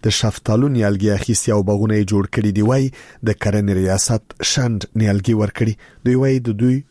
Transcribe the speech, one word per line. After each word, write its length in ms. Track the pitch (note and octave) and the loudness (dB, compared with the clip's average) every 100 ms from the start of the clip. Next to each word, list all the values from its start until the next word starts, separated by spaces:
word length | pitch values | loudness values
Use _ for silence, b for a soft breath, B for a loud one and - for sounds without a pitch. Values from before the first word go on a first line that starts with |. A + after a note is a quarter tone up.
د 140 | A2 - | -2 -2
شفتالو 520 | A2+ - - A2 C#3+ B2+ | -2 -4 -2 0 2 0
نیالګي 320 | G#2 G2+ G#2+ G2 | 0 0 0 0
اخیستي 360 | - A2 - G#2 | -2 -2 0 0
او 40 | |
باغونه 380 | G2 G2+ A2 G#2+ | 0 0 0 0
یې 80 | G2 | 2
جوړ 220 | G#2 G2 | 0 0
کړي 180 | - G#2+ G2 | -2 0 0
دي، 40 | |
وایي 300 | G#2+ C3 C3+ B B B | 2 2 -2 B B B
د 160 | A2 G2+ G#2 | -4 -2 -2
کرنې 280 | G#2 G2+ F#2+ | 0 0 0
ریاست 560 | F#2+ F#2+ - A2+ _ - | 0 0 0 -2 _ -8
شنډ 500 | - - B2 G#2+ - A2+ | -4 -2 -2 -4 -4 0
نیالګي 440 | G#2+ G2+ F#2 A2 | 0 2 0 0
ورکړي. 300 | G2+ - A2 G#2 B B B2 | 0 0 -2 -2 B B 0
دوی 140 | B2+ C3+ | 2 2
وایي 180 | C3 A#2+ | 0 -2
د 80 | G#2 B2 | 0 2
دوی 180 | C3 - | 0 -2